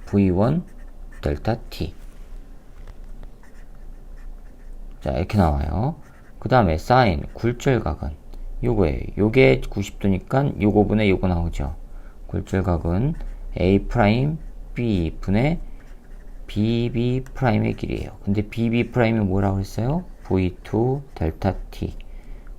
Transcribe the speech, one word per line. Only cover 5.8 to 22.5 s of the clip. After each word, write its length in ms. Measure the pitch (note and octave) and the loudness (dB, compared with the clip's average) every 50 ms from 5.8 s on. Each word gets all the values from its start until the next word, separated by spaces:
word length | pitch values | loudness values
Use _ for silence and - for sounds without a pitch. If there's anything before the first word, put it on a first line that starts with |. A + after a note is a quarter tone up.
| A#2 D3 E3+ - - - - - - - - - | 0 -2 -2 -6 -12 -18 -20 -20 -20 -18 -14 -10
그 120 | - - | 0 4
다음에 260 | - G#3+ - E2+ D#2 | 6 6 6 6 4
사인 480 | D#2+ - - B2 C3 B2+ G2+ E2 C#2+ C#2+ - | 0 2 4 6 6 6 6 4 0 -4 -6
굴절각은 800 | - - - A#2 B2 B2+ - C#3+ B2+ A2 - D2+ D#2 - - D2 D2 - - - - - - - - - | -6 -2 0 0 0 2 2 2 2 4 2 -2 -4 -4 -6 -6 -8 -8 -14 -14 -12 -10 -10 -8 -6 -2
요거예요. 380 | A#2+ A#2+ A#2 G#2+ F#2 D2+ C2 - - - - | 0 0 4 4 4 4 2 -2 -4 -4 0
요게 460 | - G2+ A2 A2 C3 C3 C3 C3 C3 - - | 2 2 4 6 8 8 8 6 4 0 -4
구십 300 | - G#2 F#2+ - - - | -4 -4 -4 -4 -6 -2
도니까 520 | - G2 F#2+ F2+ - - C3 C3+ C#3+ C#3 - - | 2 2 2 2 0 0 2 2 2 2 0 2
요거분의 480 | G2 G#2+ F#2 G#2 G2+ F#2 G#2 G#2+ G#2+ G2+ | 2 4 6 6 4 4 4 4 4 4
요거 180 | F#2 - G2 F#2 | 4 4 2 2
나오죠. 480 | F2+ E2+ E2 E2 - - C#2+ C#2 - - - - - - - - - - - | 2 2 0 0 -2 -2 -4 -4 -6 -10 -12 -14 -14 -14 -14 -14 -16 -16 -10
굴절각은 880 | - - F#2 F2+ - - F#2+ F2+ F#2+ F2 E2 D#2+ E2+ F2 G2 B2 D3+ E3 - - - - - - - - - | -6 -6 -6 -4 0 0 0 2 2 0 0 0 0 0 2 0 0 -2 -2 -6 -8 -8 -8 -10 -8 -2 2
A 280 | F3+ F#3 G3 G3 - | 4 6 6 4 4
프라임 520 | - - G#3+ G3+ G3+ G#3+ - C3+ D3 E3 D#3 - - - - - - - | 2 2 4 6 6 6 4 2 0 -2 -4 -8 -12 -12 -12 -12 -10 -6
B분의 840 | - A#2+ A2+ G#2 F2+ E2 D#2+ - - - F#2+ G2 G#2+ C3 D3+ E3+ - - - - - - - - - - - - - - - - - - | -2 0 2 2 2 2 0 -2 -4 -2 2 2 4 4 2 2 0 -4 -8 -10 -14 -14 -16 -18 -18 -16 -16 -16 -16 -14 -14 -14 -14 -12
비비 800 | - - G2+ G#2+ A2 A#2 A#2 A#2+ A#2+ B2+ A#2 A#2+ B2 B2 C3 C3 - - | -6 -2 0 2 2 2 2 0 0 0 0 0 0 0 -2 -4 -6 -4
프라임의 400 | - C3 A#2+ G#2+ G#2+ A2 A2+ A2 | 0 2 4 4 4 2 0 -2
길이에요. 440 | - - - - G#1+ - C#2+ - - - | -2 -4 -4 -4 -4 -6 -8 -12 -8 -2
근데 180 | G2+ G2+ G#2 | 0 0 0
비비 500 | G#2 - - A2+ A#2 A#2 A2+ A#2+ A#2 - | 0 -2 -2 -2 0 2 2 2 0 2
프라임이 260 | - B2+ A#2 A2+ A2+ A2+ | 2 2 4 4 4 2
뭐라고 380 | G2+ F#2 F#2 G2 G2 G2 G2 G2 | 2 2 2 2 2 2 2 0
했어요? 460 | F#2+ - - - A2 C3 D3+ F3+ F3+ - - - | -2 -2 -2 -2 0 0 0 -2 -4 -6 -14 -16
브이 360 | - - F#2 F#2+ F#2 F2+ - - | -4 0 2 2 2 0 -2 -6
투 400 | - - - G#2+ A#2 B2+ C3+ C#3+ C#3+ - - | -8 -2 0 2 2 2 0 -2 -4 -10 -6
델타 400 | - F#2 D#2+ - - - F#2+ F2+ - - - | -2 -2 -2 -2 0 0 0 0 0 -6 -10
T. 240 | - - F2+ E2+ - - - - - - - - - - - - | -8 -6 -6 -6 -6 -10 -14 -14 -14 -14 -14 -14 -14 -14 -14 -14